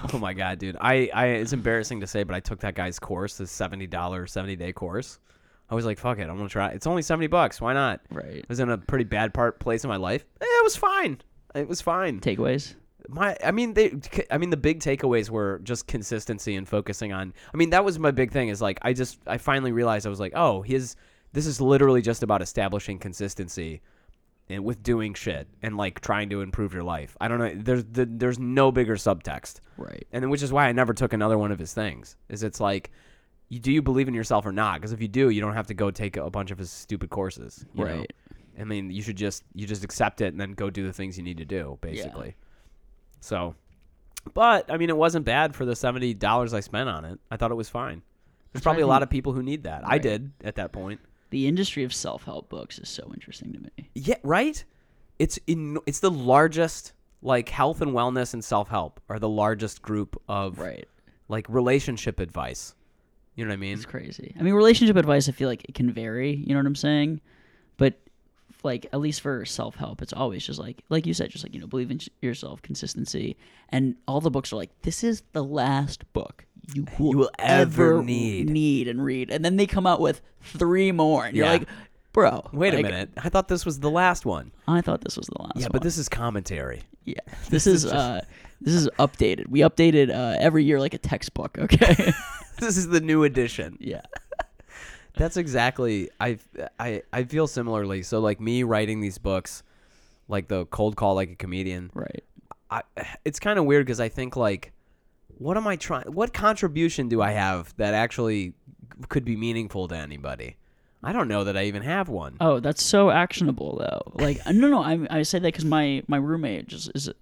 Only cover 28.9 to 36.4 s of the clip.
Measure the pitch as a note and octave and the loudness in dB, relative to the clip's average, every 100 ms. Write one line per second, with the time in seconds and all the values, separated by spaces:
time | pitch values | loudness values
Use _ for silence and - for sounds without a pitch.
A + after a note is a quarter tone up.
28.9 | G#2 A2 F2+ - C#2 - - - - - | 2 0 -2 -4 -10 -12 -20 -20 -16 -14
29.9 | G1+ - B2 C3 C#3+ C#3 C#3 C3+ A#2+ A#2+ | -14 -10 -4 -2 0 0 2 2 4 2
30.9 | A2+ B2 A2 G#2+ G#2+ G#2 G2+ D#2+ - G#2 | 2 0 2 2 2 2 -2 -6 -6 -6
31.9 | A#1 - - - G#2 G#2+ - G2+ G2 - | -6 -16 -20 -16 -8 -8 -2 -2 -2 -6
32.9 | - _ - _ _ - A#2+ B2 D3+ C3+ | -20 _ -20 _ _ -14 -6 0 2 4
33.9 | C3 C3+ A#2 A2 G#2+ G#2 F#2+ G#2+ E2 G#2+ | 2 2 -2 0 0 0 0 0 -2 -6
34.9 | A2+ A2 B2 C3+ G#2 G#2 A2 G#2 G2 G2+ | -6 -4 4 4 4 0 -4 -6 -2 -2
35.9 | F#2+ G#2 F2 D#2 G2+ | -2 -6 -6 -6 -6